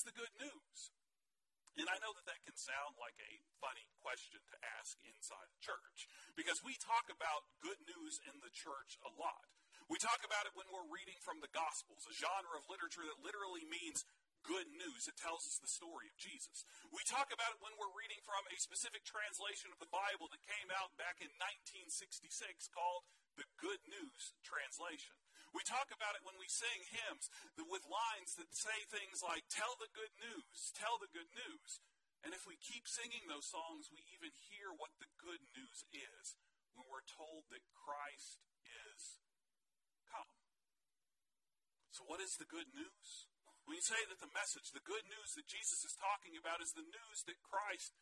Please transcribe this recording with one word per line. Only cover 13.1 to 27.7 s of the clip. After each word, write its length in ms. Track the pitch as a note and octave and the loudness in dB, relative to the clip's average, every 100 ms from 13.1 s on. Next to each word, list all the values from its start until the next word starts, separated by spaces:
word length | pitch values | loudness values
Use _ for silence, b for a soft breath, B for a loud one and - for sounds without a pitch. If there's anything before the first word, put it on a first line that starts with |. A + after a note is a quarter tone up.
| C#3+ | -4
literally 440 | D#3 G#3 G3 F3 D#3 | -4 -2 -2 -2 -2
means 400 | E3+ E3+ C#3 - B B _ - | -2 0 0 -2 B B _ 2
good 240 | C4+ F4 | 2 2
news. 400 | D#3 F3+ A#3+ - | -4 -4 -2 -4
It 80 | - | 0
tells 240 | E3+ E3 | 0 2
us 160 | - - | 2 2
the 120 | - | 2
story 360 | - E3+ D3 G3+ | 0 0 -6 -8
of 100 | - | -8
Jesus. 440 | F#3+ D#3 - - - B B | -8 -6 -6 -8 -10 B B
We 80 | E4 - | 2 6
talk 200 | B3 C4+ | 8 6
about 200 | A#3 A#3 | 6 4
it 80 | A3 | 4
when 120 | G#3+ | -4
we're 200 | G#3+ G3 F3+ | 0 0 0
reading 240 | G#3+ G3+ | -6 -6
from 240 | - G3 F#3+ | 0 0 2
a 120 | F3+ | 0
specific 400 | - - A#3+ G#3+ | 2 2 0 -2
translation 720 | - G#3+ G#3 F#3+ G3+ G3+ G3 | -2 0 0 0 0 0 -4
of 80 | F3+ | -8
the 80 | E3+ | 0
Bible 400 | F3 G3+ G3 D#3+ | 4 6 4 -2
that 120 | D#3 - | -6 -2
came 240 | G#3 F#3+ | -2 2
out 240 | F#3+ F3+ | 2 2
back 240 | D3+ E3 F3+ | 0 -2 -2
in 80 | D3+ - | -4 0
nineteen 520 | F#3+ G3+ - G3+ E3 | 0 0 -6 -8 -2
sixty-six 800 | - F#3 - - - G#3+ F3 - | -2 -2 -6 -4 -4 -2 -4 -4
called 320 | F3 F3 F3+ - B B - | 4 4 4 -2 B B -10
the 80 | - - | -10 -2
Good 240 | F4 G4 - | 0 0 -2
News 480 | G4 D4 - - - | -8 -8 -6 -8 -8
Translation. 720 | - D3+ C3+ - F3 D#3 - - _ B B | -2 0 0 -2 -4 -4 -8 -14 _ B B
We 100 | E4+ | 0
talk 240 | F#4+ A#3+ C4+ | 4 4 4
about 240 | A3+ G#3+ | 2 2
it 140 | G3+ F#3+ | 2 -4
when 80 | F#3+ | -6
we 100 | F#3 | 2
sing 300 | - A3+ G#3+ F#3 | 4 6 2 0
hymns 320 | A3 A3 D#3 - B D#4+ - | -2 -2 0 -4 B -10 -6
that, 80 | |
with 140 | E4 | -2